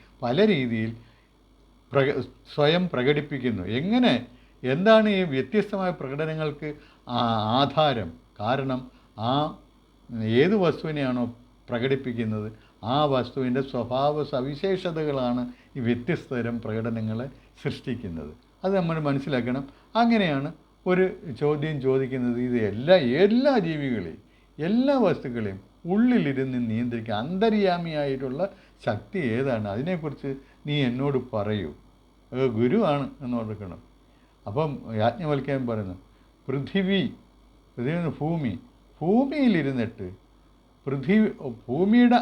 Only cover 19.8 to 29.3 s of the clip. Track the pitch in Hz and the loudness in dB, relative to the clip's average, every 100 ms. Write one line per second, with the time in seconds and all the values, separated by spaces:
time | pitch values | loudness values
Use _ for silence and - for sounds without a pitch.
19.8 | _ 220 233 226 185 139 143 175 _ _ | _ 2 4 4 2 0 -4 -10 _ _
20.8 | - 180 185 - 175 113 147 151 160 151 | 0 2 2 0 -10 -2 0 0 -2 0
21.8 | 127 131 131 131 123 120 123 123 107 98 | 2 2 0 -2 -2 0 0 0 0 0
22.8 | 139 185 127 131 202 233 285 254 165 156 | 4 6 6 4 4 4 4 2 0 -2
23.8 | 139 113 85 76 - _ _ - 156 226 | -2 -2 -4 -10 -20 _ _ -6 0 2
24.8 | 269 277 202 147 139 120 107 95 - _ | 2 4 2 2 -4 -4 -4 -6 -14 _
25.8 | 165 196 247 240 151 127 135 127 120 110 | -2 2 4 4 2 0 -2 -2 -2 -2
26.8 | 123 117 110 104 123 190 226 214 196 175 | -2 -4 -4 -4 -4 0 2 2 2 0
27.8 | 170 151 143 135 135 135 196 - - _ | -2 -2 -2 -4 -4 -4 -6 -6 -20 _
28.8 | - 104 - 196 135 | -4 -4 -6 -4 -2